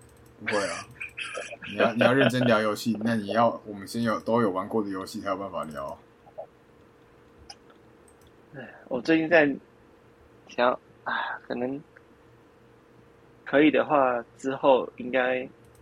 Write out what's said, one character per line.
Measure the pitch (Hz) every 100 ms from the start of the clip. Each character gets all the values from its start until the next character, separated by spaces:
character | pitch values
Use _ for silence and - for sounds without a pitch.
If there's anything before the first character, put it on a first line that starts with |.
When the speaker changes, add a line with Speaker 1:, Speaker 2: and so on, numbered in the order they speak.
| - - - -
Speaker 1:
不 | 107
会 | 104
啊。 | 98 - - - - - - - - - -
你 | 101
要， | 104
你 | 113
要 | 120
认 | 135 127
真 | 127 123
聊 | 107
游 | 107
戏， | 104 120 104
那 | 113 117
你 | 101
要， | 107 117 92 107
我 |
们 | 101 95
先 | 117
有， | 117 101
都 | 113 117
有 | 110
玩 | 92 98
过 | 113
的 | 101
游 | 95
戏 | 95 107
才 | 101
有 | 95
办 | 98
法 | 85
聊。 | 76 71 69 - - _ - - - _ _ _ - _ _ _ _ - - - - - - - - _ - _ _
Speaker 2:
哎， | 139 117 - -
我 | 127
最 | 113 160
近 | 160
在 | 170 147 135 - _ - - _ _ - - -
想， | - 123 - _ -
啊， | - - - - -
可 | 123
能 | 123 139 - - _ _ _ - _ _ _ _ _ - - _ - -
可 | - 139
以 | 151
的 | 127
话， | 120 151 127 120 - -
之 | 135
后 | 135 147 127 - -
应 | 120
该 | 127 127 127 131 - - -